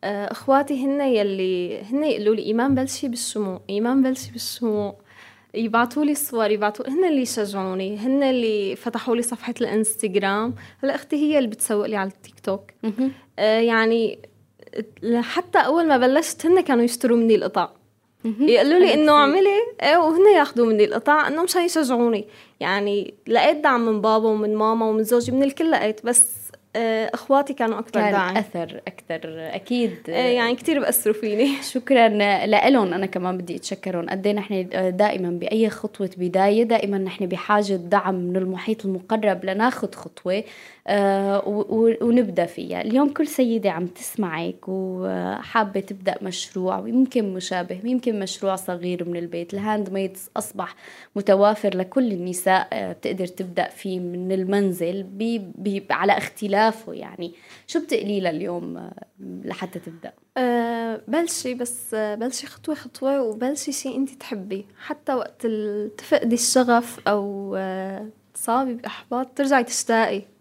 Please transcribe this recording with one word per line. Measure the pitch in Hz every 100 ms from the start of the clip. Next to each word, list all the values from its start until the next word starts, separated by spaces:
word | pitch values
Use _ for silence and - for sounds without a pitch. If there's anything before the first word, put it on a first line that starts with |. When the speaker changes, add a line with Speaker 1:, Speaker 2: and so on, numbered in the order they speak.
Speaker 1:
آه، | 190 202 202
إخواتي | 226 - 269 285 277 269
هن | 277
يلي، | 277 233 208 196 185 180 180 -
هن | 196 262
يقولوا | 311 262 208 220
لي: |
"إيمان، | - 220 254 262
بلشي | 262 - 277
بالشموع، | 240 - 220 202 185 -
إيمان، | 202 233 269
بلشي | 262 262 -
بالشموع." | 233 - - 233 208 202 196 _ - - _ _
يبعتوا | - 226 226 240 269 302
لي | 285
صور، | - 233 214
يبعتوا، | 208 208 208 254
هن | 277 370
اللي | 294
يشجعوني، | 247 - 208 196 185 185 190 208
هن | 226 269
اللي | 277 262 226 214 196 -
فتحوا | - 226 - 233
لي |
صفحة | 240 233 - 233
الإنستغرام. | 240 214 220 - 214 190 196 202 226 247 - -
هلا | 269 294
أختي | - 302
هي | 302 294
اللي | 247
بتسوق | 220 - 208 208
لي | 214
على | 190
التيك | 190 - -
توك. | - 190 - _
Speaker 2:
مهم. | 220 214 262 262 _ -
Speaker 1:
آه، | 214 220
يعني، | 233 226 220 226 220 - - _ _ _ - - 220 - 214 233
حتى | 233 - 359 -
أول | 262 320 330
ما | 269
بلشت | 254 269 320 - 320
هن | 370
كانوا | 330 247
يشتروا | 240 240 254 233
مني | 226 214
القطع. | 190 196 170 - _ _ _ _
Speaker 2:
مهم. | 226 214 294
Speaker 1:
يقولوا | 233 247 339
لي | 370
Speaker 2:
حلو |
Speaker 1:
إنه | 277
Speaker 2:
كتير. | 302
Speaker 1:
اعملي، | 294 285 320 392 403 466 -
إيه، | - 330
وهن | 320 330 403 370
ياخدوا | 285 240 233
مني | 220
القطع، | 208 233 226 302 -
إنه | 302
مشان | 349 359 349
يشجعوني. | 330 277 247 240 220 208 - - _
يعني، | 165 190 202 202 185 - -
لقيت | 226 277 302
دعم | 294 247 226
من | 214
بابا | 208 220 220
ومن | 214 208 214
ماما | 214 226 220
ومن | 214
زوجي، | 220 240 240
من | 254
الكل | 277 277 330
لقيت، | 311 214 214 226
بس، | 247 - - - - _ 214
آه، | 226 220 220
إخواتي | 240 - 269 277
كانوا | 277 220 208
أكبر | 220
Speaker 2:
كان | 214 214
Speaker 1:
داعم. | 202 180 196
Speaker 2:
أثر | 208 175 165 - -
أكتر، | 185 - 160 160
أكيد. | 160 160 190 196 247 226 175 -
Speaker 1:
آه، | 170 254
يعني، | 247 233 240
كتير | - 294
بأثروا | 233 - 214 214
فيني. | 220 208 277 277
Speaker 2:
شكرًا | - 254 - 262 226 208 202 196 202
لإلهم، | 220 233 269 196
أنا | 175 190
كمان | 190 180 185
بدي | 175 170
أتشكرهم. | - 196 - 180 170
قد | 190 196
إيه |
نحن، | 208 202 196 185
آه، | 185 185
دائمًا | 180 208 190 180
بأي | 175 175 220 220
خطوة | - 214 - 190 -
بداية، | 180 185 196 208
دائمًا | 233 226 202 196
نحن | 190 180 185
بحاجة | 180 - 208 202
دعم | 190 170 202 185 180
من | 180 185
المحيط | 185 185 202 220 196
المقرب | 190 - 220 214 180 185
لناخد | 190 233 254 202 -
خطوة، | - - 185 190 226 - - - -
آه، | 202 196 196 196 196 -
و-، | 208 -
و-، | 220 226 226 233
ونبدأ | 240 220 180 170
فيها. | - 175 180
اليوم | - 240 285
كل | 285 302
سيدة | - 254 226 202
عم | 165 175
تسمعك | 180 - - 190 160 170 180 -
وحابة | 190 190 185 185 185 180 - - 233 214 196
تبدأ | 190 196 190 -
مشروع، | 196 180 - - 185 190
ويمكن | 202 240 262 254 208
مشابه، | 185 185 180 175 185
ويمكن | 220 254 247 214
مشروع | 190 - 196 190
صغير | 185 180 180 180 175
من | 175
البيت. | 170 170 175
الهاند | 196 208 214 196
ميدز | 196 190 190 - -
أصبح | 208 196 180 - - - - -
متوافر | 196 196 202 214 208 185
لكل | 185 269 247
النساء، | 190 180 180 190 185 -
آه، | - 98
بتقدر | 175 - 185 180
تبدأ | 180 180 175 -
فيه | - 196 185
من | 180 175 185
المنزل | 190 185 202 196 170 170 190
ب-، | 190 196 226 233 190 -
ب-، | 190 196 196
على | - 190 190
اختلافه. | - - 208 190 220 220 -
يعني، | - - 185 170 170 - - _
شو | 339
بتقلي | - 262 202 202
لها | 185
اليوم، | 160 185 175 170 170
آه، | 175 180 - _
لحتى | 190 180 196 185 185 180
تبدأ؟ | 175 165 - - _ -
Speaker 1:
آه، | 254 240 233 233 226 220 -
بلشي، | 285 339 - 262
بس، | 254 240 - -
آه، | 220 214 208
بلشي | 233 254 285
خطوة | - - 302
خطوة، | 247 - 269 277
وبلشي | 240 214 247 285 -
شيء | 277 269 262
أنت | 269
تحبيه. | - - 220 190 196 208 _ -
حتى | 294 -
وقت | 262 - _ 233
ال-، | 214 214 208 208 -
تفقدي | - 302 233 233
الشغف | - 262 247 233 240 - -
أو، | 208 202 196 196 196
آه، | 190 185 190 190 214 220 _
تصابي | - - 233 269
بإحباط، | 233 214 - - 247 262 -
ترجعي | 277 269
تشتاقي. | 240 - - 226 220 202 202 _